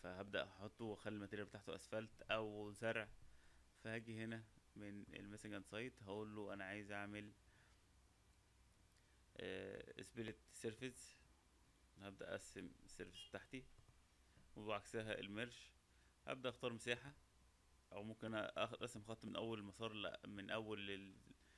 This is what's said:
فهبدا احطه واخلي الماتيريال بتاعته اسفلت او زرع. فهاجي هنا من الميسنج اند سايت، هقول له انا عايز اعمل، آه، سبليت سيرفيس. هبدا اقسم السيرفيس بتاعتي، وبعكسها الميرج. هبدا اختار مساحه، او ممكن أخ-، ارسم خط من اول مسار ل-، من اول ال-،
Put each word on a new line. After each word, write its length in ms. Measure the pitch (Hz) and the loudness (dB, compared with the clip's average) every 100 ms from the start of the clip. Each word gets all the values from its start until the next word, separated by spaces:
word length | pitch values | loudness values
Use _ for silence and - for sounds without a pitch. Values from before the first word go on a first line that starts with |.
فهبدا 400 | 90 92 101 101 | -4 -2 2 4
احطه 420 | 98 98 104 - 117 | 4 0 -6 -2 0
واخلي 300 | 98 107 107 | 0 0 0
الماتيريال 320 | 101 104 104 | 0 0 -2
بتاعته 280 | 104 98 87 | -4 -2 -4
اسفلت 460 | - 110 113 - | 2 2 0 -4
او 500 | - 113 107 104 104 | 4 6 6 2 -2
زرع. 380 | 104 113 113 104 - - - - - - - | 4 6 6 2 -4 -10 -12 -14 -18 -20 -6
فهاجي 400 | 113 113 113 110 | 0 0 2 0
هنا 200 | 113 113 110 - - - | 2 0 -4 -14 -14 -8
من 300 | 104 101 98 - | -4 -4 -4 -6
الميسنج 380 | 101 104 107 | -4 -6 -2
اند 120 | 104 98 | -4 -2
سايت، 380 | 104 123 - | 0 0 -2
هقول 320 | 101 101 107 107 | -2 0 2 0
له 180 | 101 | 0
انا 100 | 98 | 0
عايز 280 | 95 104 101 | 0 0 0
اعمل، 400 | 101 101 104 104 - - - - - - - - - - - - - - - - - - - - - | 0 0 -2 -4 -8 -18 -20 -20 -20 -20 -20 -20 -20 -20 -20 -20 -20 -20 -20 -20 -20 -20 -20 -12 -4
آه، 640 | 90 95 95 101 - - | 0 0 0 -4 -4 -8
سبليت 360 | - - 110 107 - | -6 -2 -2 -2 -8
سيرفيس. 640 | - 117 107 127 123 - - - - - - - - - - | -2 0 2 0 -2 -8 -14 -20 -20 -20 -20 -20 -20 -20 -8
هبدا 340 | 98 98 - | -6 -2 0
اقسم 400 | 98 - 101 90 - - | 0 0 -4 -6 -8 -12
السيرفيس 440 | - 92 90 - | -6 -6 -6 -4
بتاعتي، 340 | 98 - 131 127 - - - - - - - - - | -4 -4 -6 -6 -12 -18 -20 -20 -20 -20 -20 -12 -4
وبعكسها 640 | 107 104 - 117 110 107 | 2 2 2 0 2 2
الميرج. 380 | 98 104 120 117 - - - - - - - | 2 0 0 -2 -12 -16 -20 -20 -20 -8 -2
هبدا 220 | 135 127 | 0 0
اختار 240 | 113 127 | 2 2
مساحه، 420 | 117 120 120 139 143 - - - - - - - | 2 4 4 2 -10 -16 -20 -20 -20 -20 -20 -8
او 100 | 98 | -4
ممكن 320 | 107 110 - 110 | -2 0 2 4
أخ-، 380 | 104 - 113 - | 4 6 4 4
ارسم 220 | - 107 | -2 -2
خط 220 | 104 113 110 | -4 -4 0
من 100 | 82 | 2
اول 280 | 113 110 | 4 2
مسار 300 | 101 95 113 | 0 0 0
ل-، 240 | 107 95 - 104 | 2 2 0 -4
من 220 | 101 95 | -4 2
اول 420 | 107 110 107 101 | 2 4 2 2
ال-، 240 | 98 98 95 - - - | 0 -4 -10 -14 -16 -18